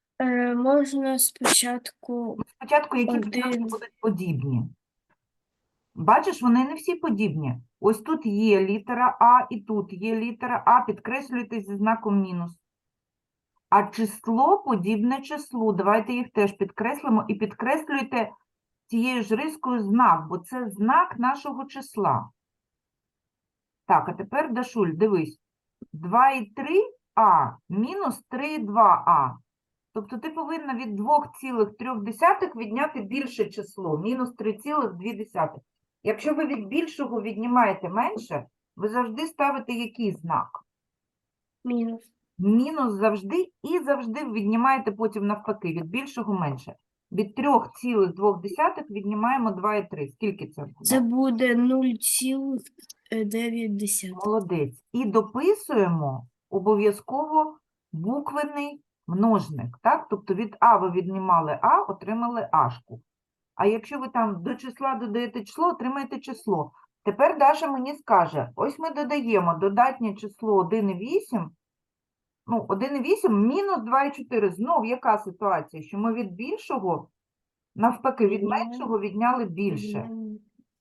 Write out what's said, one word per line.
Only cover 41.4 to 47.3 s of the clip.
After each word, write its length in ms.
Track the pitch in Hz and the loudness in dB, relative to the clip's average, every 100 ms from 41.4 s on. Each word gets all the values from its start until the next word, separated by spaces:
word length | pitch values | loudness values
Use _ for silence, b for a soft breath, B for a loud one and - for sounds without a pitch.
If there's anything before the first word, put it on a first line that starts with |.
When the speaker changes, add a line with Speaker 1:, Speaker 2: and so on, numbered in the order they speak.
| _ _ 247 | _ _ -4
Speaker 1:
Мінус. 460 | 240 226 226 - _ _ - | -2 -2 -6 -14 _ _ 0
Speaker 2:
Мінус 560 | 196 226 285 311 247 | 4 4 4 0 -2
завжди 580 | 196 220 208 196 349 359 _ | 2 0 0 -2 -2 -2 _
і 160 | 269 349 | -4 -2
завжди 460 | 277 277 233 262 269 | 0 -2 -2 -6 -6
віднімаєте 680 | 214 202 226 262 269 214 | -2 0 2 2 2 -2
потім 360 | 202 220 208 202 | -2 -4 -2 -2
навпаки: 400 | 208 214 202 170 | -2 -6 -6 -6
від 180 | 165 160 | -6 -6
більшого 480 | 233 277 247 208 | -6 -8 -8 -4
менше. 420 | 190 147 131 - - _ _ _ | -2 -2 -6 -12 -20 _ _ _
Від 240 | 180 202 | -4 -4